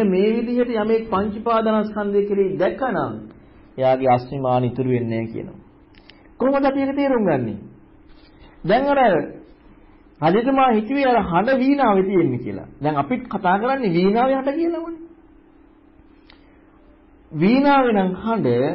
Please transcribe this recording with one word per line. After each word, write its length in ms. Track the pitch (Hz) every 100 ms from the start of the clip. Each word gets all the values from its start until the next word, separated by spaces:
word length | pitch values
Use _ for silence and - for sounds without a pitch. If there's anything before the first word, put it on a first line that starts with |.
මේ 260 | 214 185 214
විදිහට 400 | 233 240 247 247
යමෙක් 320 | 220 214 220 226
පංච 280 | 190 214 208
උපාදානස්කන්ධය 840 | 226 226 220 214 214 214 202 202
කෙරෙහි 340 | 202 196 190 147
දැක්කනම් 580 | 185 - 254 175 127 107 - - - - -
එයාගේ 360 | - 131 131 131
අස්මිමාන 540 | 123 127 139 131 127
ඉතුරු 260 | 123 127 127
වෙන්නේ 200 | 123 113
නැහැ 160 | 113 113
කියනවා. 300 | 110 98 - - - - - - - -
කොහොමද 320 | - 262 277 277
අපි 140 | 277
ඒක 120 | 277
තේරුම් 300 | 277 277 247
ගන්නේ? 320 | 190 139 117 95 - - - - - - - - - -
දැන් 240 | 160 233 285
අර 140 | 277 240 160 139 - - - - - - - - -
රජතුමා 500 | 156 202 247 269 262
හිතුවේ 360 | 214 214 277 262
අර 120 | 240
හඬ 380 | 180 170 233 262
වීණාවේ 460 | 269 285 240 190
තියෙන්නේ 340 | 190 190 139 120
කියලා. 300 | 104 95 - -
දැන් 200 | 147 151
අපිත් 260 | 233 254 -
කතා 300 | 190 185 202
කරන්නේ 360 | 240 277 220
වීණාවේ 420 | 165 190 226 262 269
හඬ 200 | 277 320
කියලාමනේ. 460 | 339 330 330 - - - - - _ _ - _ _ _ - - - - - - - _ - - _ _ -
වීණාවේ 640 | 151 190 262 285 277 247
නම් 180 | 208 185
හඬ 320 | 185 220 226 131 120 143